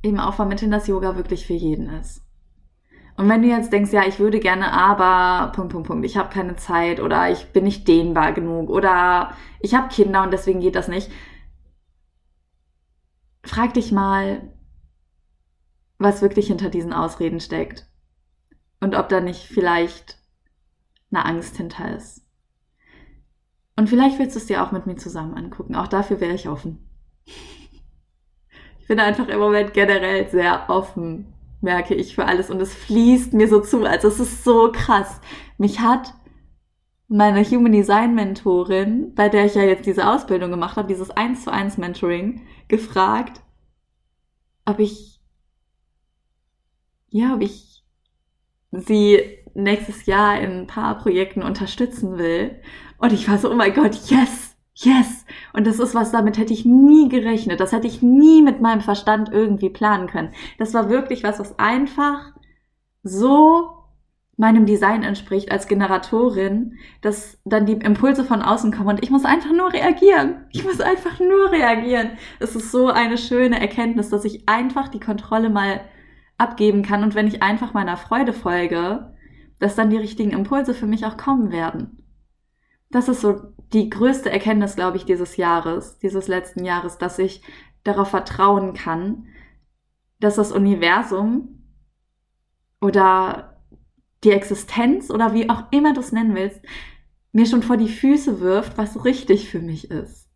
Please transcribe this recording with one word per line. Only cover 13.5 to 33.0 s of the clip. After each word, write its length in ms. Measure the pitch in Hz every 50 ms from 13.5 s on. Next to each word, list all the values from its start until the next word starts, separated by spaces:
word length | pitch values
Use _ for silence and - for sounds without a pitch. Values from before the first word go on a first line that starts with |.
| - 220 240 233 -
dich 180 | 247 226 -
mal, 600 | 208 196 196 196 196 196 196 196 202 247 - - - - - _ - - _ _ _ _ _ _ _ _ _ _ _ _ _ _ _ _ _ _ _ _ _ _ _ _
was 220 | 202 202 202 202
wirklich 280 | 202 196 202 214 202 -
hinter 200 | 190 170 196 170
diesen 240 | - 170 165 170
Ausreden 480 | 175 170 165 165 - - 175 165 165 165
steckt 460 | - - 165 160 165 - - - - _ _ _ _ _ _ _ _ _ _ _ _ _ _ _ _ _ _ _
und 160 | 190 196 185
ob 120 | 180 185 -
da 120 | 196 185
nicht 240 | 180 180 175 - -
vielleicht 760 | - - 202 180 175 170 170 170 170 - - _ - - _ _ _ _ _ _ _ _ _ _ _ _ _ _ _ _ _ _ _
eine 120 | - 160 -
Angst 320 | - 165 170 170 - -
hinter 380 | - 170 165 - - - - -
ist. 320 | - - - - - _ _ _ _ _ _ _ _ _ _ _ _ _ _ _ _ - _ - _ _ _ _ _ _ _ _ _ _ _ _
Und 120 | - 214 208
vielleicht 300 | 240 247 269 269 269 -
willst 160 | 269 262 -
du 60 | 220
es 60 | 220
dir 160 | - 202 185
auch 100 | 185 190
mit 140 | 196 185 -
mir 100 | 190 175
zusammen 380 | - - 175 - 160 156 160 -
angucken. 420 | - 170 175 - - - - -
Auch 100 | - 190
dafür 340 | - - 196 202 - 202 -
wäre 140 | 185 170 175
ich 140 | - - 170
offen. 400 | 151 127 - 165 160 - - - - - _ _ _ _ _ - - - - - - - - - _ - - - _ _ _ _ _ _ _ _ _ _ _ _ _ - - - - -
Ich 80 | - -
bin 100 | 214 214
einfach 300 | 214 208 208 233 247 -
im 100 | 208 208
Moment 340 | 208 208 208 208 202 202
generell 560 | - 208 202 196 196 190 185 185 190 190 196 -
sehr 400 | - 180 175 175 180 175 - -
offen, 640 | 180 190 190 - - - 170 165 160 165 202 - - - - - - -
merke 340 | - 185 180 175 175 - -
ich, 200 | 190 185 - -
für 120 | - -
alles. 240 | - 185 180 190 -
Und 100 | 190 190
es 140 | 190 196 -
fließt 580 | - - - 208 226